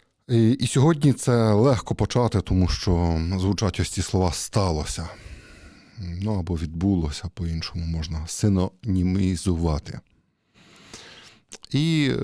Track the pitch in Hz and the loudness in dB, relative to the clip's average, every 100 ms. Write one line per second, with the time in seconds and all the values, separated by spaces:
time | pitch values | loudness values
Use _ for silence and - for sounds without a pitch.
0 | _ _ - 117 113 135 127 139 151 156 | _ _ 0 4 4 2 0 2 4 4
1 | 143 - - 120 110 104 135 113 - 104 | 2 2 2 2 4 4 4 2 -2 -2
2 | 104 123 113 98 - 92 87 - 98 85 | 0 2 2 0 0 2 2 0 0 2
3 | 85 82 82 95 95 - 98 - 85 - | 2 0 -2 -2 0 0 -2 -2 -4 -4
4 | - 95 90 - - 107 95 78 90 - | -2 0 0 -2 -4 -2 0 -2 -4 -8
5 | 85 - - - - - - - - - | -10 -14 -18 -20 -20 -20 -20 -20 -20 -14
6 | 87 87 104 101 87 85 80 82 98 92 | -10 -6 -4 -4 -2 -4 -4 -2 2 2
7 | 78 - 85 - 85 82 - 85 82 82 | 0 -6 -10 -8 -6 -4 -6 -6 -4 -4
8 | 80 78 82 - 107 95 87 _ 117 92 | -4 -8 -8 -2 2 2 0 _ -2 0
9 | 90 95 92 87 95 82 82 73 - - | 2 2 0 0 0 0 0 -2 -4 -14
10 | _ _ _ _ _ _ _ - - - | _ _ _ _ _ _ _ -20 -20 -20
11 | - - - _ _ - - 139 160 160 | -20 -20 -20 _ _ -20 -4 0 2 2
12 | 135 123 | 2 0